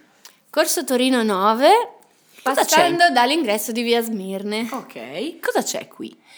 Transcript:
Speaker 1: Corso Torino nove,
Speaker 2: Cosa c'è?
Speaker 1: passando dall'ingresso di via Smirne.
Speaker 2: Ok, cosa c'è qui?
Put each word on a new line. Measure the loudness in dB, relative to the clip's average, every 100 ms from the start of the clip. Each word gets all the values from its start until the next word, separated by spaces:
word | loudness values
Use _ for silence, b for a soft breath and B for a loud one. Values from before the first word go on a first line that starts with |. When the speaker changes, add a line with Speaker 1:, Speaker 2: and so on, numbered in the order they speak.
| B B B B _
Speaker 1:
Corso | -2 0 -2
Torino | -2 0 2 2
nove, | 0 2 2 4 6 4 2 -10 _ b b b
Speaker 2:
Cosa | -2 0
c'è? | 2 4
Speaker 1:
passando | 4 4 2
dall'ingresso | 4 2 0 -2 -4 -4
di | -4
via | 0 0
Smirne. | -2 -6 -8 -8 -6 -6 -6
Speaker 2:
Ok, | -10 -12 -16 -12 -10 -10 -8
cosa | -4 -4
c'è | -4 -8 -12
qui? | -16 -16 -18 B